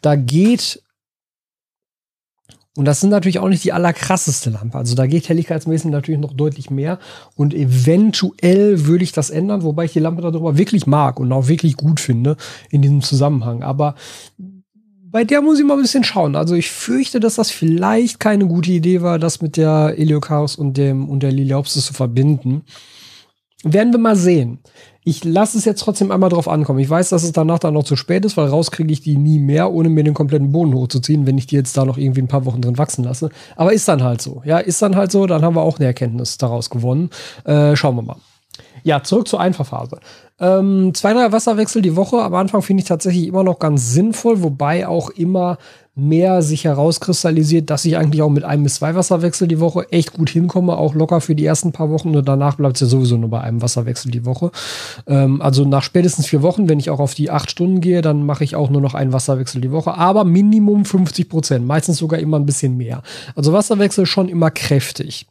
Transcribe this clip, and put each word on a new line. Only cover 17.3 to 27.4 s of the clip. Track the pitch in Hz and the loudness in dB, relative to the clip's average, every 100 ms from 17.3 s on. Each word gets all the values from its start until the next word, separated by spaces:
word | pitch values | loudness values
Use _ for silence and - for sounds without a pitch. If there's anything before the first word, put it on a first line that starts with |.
| 220 | 0
das | 214 | -4
vielleicht | - 165 165 190 220 240 - | -2 0 2 2 2 0 0
keine | 214 202 190 | 0 2 2
gute | 170 170 | 0 0
Idee | 180 165 185 | 0 2 2
war, | 175 170 | 0 0
das | 165 - | -2 -2
mit | 160 156 | -4 0
der | 156 156 156 160 | 2 4 2 2
Eliocharis | 156 151 143 151 147 - | 0 0 0 -2 -2 -2
und | 143 135 | -4 0
dem, | 139 135 139 | 0 0 -2
und | 139 | -2
der | 135 | 0
Liliopsis | 135 139 135 139 - - | 0 0 0 -2 -4 -4
zu | |
verbinden. | - 127 120 139 143 127 139 - - - - - - _ _ _ _ | -4 -2 2 2 2 -2 -4 -6 -20 -20 -20 -20 -20 _ _ _ _
Werden | 156 180 233 | 0 2 4
wir | 240 | 2
mal | 226 208 | 4 4
sehen. | 180 170 120 127 _ _ - _ | 4 2 0 -6 _ _ -20 _
Ich | - - | -4 -2
lasse | 170 170 214 220 | 0 2 2 0
es | 208 | -2
jetzt | 208 | -2
trotzdem | - 202 196 | -4 -2 0
einmal | 190 190 | 2 2
drauf | 170 156 | 2 0
ankommen. | 156 143 135 | -2 0 0
Ich | 135 | 2
weiß, | 160 180 | 0 2
dass | 180 | 0
es | 170 | 0
danach | 160 | 0